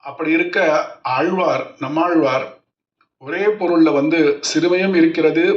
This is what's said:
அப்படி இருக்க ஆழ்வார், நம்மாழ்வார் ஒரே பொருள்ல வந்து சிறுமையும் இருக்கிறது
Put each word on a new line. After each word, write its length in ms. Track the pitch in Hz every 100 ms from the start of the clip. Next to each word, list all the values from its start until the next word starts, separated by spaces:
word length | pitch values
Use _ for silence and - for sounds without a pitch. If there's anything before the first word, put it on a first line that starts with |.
அப்படி 260 | 143 135 156
இருக்க 260 | 165 175 196 170 151 - -
ஆழ்வார், 600 | 123 131 160 185 165 135 - -
நம்மாழ்வார் 680 | 135 151 170 165 139 - - - _ _ _ _ _ _
ஒரே 220 | 135 170 208
பொருள்ல 440 | 208 180 165 160
வந்து 260 | 143 151 165 147 139
சிறுமையும் 540 | - 156 170 180 196 180
இருக்கிறது 480 | 160 160 156 151 185